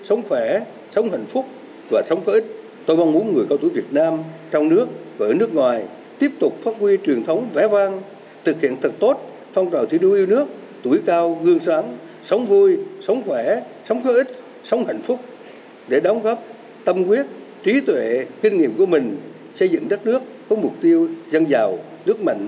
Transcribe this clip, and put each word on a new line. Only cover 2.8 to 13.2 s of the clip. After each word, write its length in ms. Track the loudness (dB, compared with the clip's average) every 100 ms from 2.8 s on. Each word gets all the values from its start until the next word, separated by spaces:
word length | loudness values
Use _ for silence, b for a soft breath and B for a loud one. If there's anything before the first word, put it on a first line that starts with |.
| 0
Tôi 120 | 2
mong 140 | 4
muốn 220 | 2 2
người 120 | 0 2
cao 80 | 0
tuổi 80 | 0
Việt 240 | -2 -4
Nam 240 | 0 0 0 -6 -14 -4
trong 180 | 0 4
nước 160 | 2 2 -6 -16 -4
và 100 | 0
ở 60 |
nước 200 | 2 2
ngoài 300 | 2 2 0 -4 -12 -20 -2
tiếp 120 | -2 0
tục 180 | -2 0
phát 80 | -6 -2
huy 180 | 2 2 2
truyền 180 | -2
thống 240 | 0 -2 -2
vẻ 140 | 0 2
vang, 340 | 4 0 -2 -12 -20 B B -2
thực 160 | 0
hiện 140 | 0 0
thật 100 | -4 0
tốt 160 | 0 0 -4 -18 -6
phong 180 | -2 0
trào 140 | 0 0
thi 120 | 2
đua 160 | 4
yêu 120 | 4 4
nước, 200 | 2 0 -6 -18 -10
tuổi 160 | 0 0 2
cao 340 | 2 2 0
gương 160 | 2 2 2
sáng, 320 | 0 -2 -8 B B -2
sống 200 | -2 4
vui, 320 | 6 6 4 -2 -12
sống 200 | -4 -2